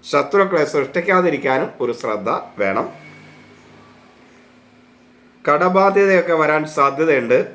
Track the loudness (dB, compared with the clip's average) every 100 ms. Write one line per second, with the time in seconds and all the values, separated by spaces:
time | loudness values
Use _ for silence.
0 | -2 -2 0 0 0 0 0 -2 -2 -4
1 | 0 2 2 0 -2 -2 -2 -6 -6 -4
2 | -4 -4 -4 -6 -8 -4 -2 -2 -6 -10
3 | -20 -20 -20 -20 -20 -20 -20 -20 -20 -20
4 | -20 -20 -20 -20 -20 -20 _ _ _ _
5 | _ _ _ _ -2 2 2 4 2 4
6 | 2 2 2 0 2 0 -2 0 0 2
7 | 2 2 2 0 0